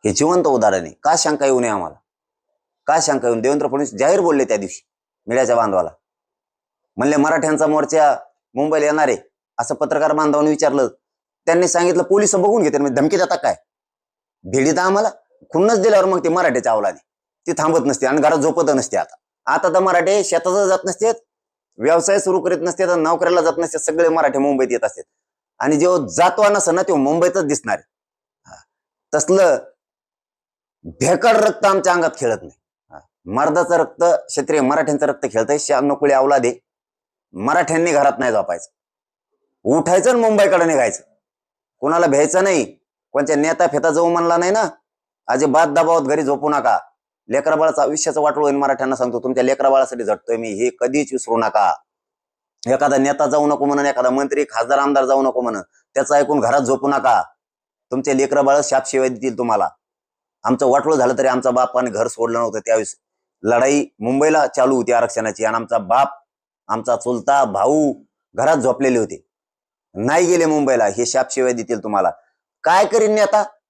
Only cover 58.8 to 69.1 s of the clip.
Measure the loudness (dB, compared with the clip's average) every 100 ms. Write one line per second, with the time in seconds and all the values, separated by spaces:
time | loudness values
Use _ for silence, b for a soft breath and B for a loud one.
58.8 | -2 -2 -2 -2 -6 -4 -2 -2 -2 _
59.8 | _ _ _ _ _ _ -4 0 2 2
60.8 | 2 0 0 0 0 0 0 0 0 -2
61.8 | -4 -4 -4 -2 -4 -2 -4 -6 -2 -2
62.8 | -2 -12 _ _ _ _ 0 2 2 2
63.8 | -2 _ -4 0 2 2 0 0 0 2
64.8 | 2 0 0 -2 -6 -4 -2 -2 -2 -4
65.8 | 0 0 0 -4 _ _ _ _ -8 -6
66.8 | -2 -4 -2 -4 0 2 2 0 2 2
67.8 | 0 -4 _ _ _ -4 0 2 0 0
68.8 | 0 0 -2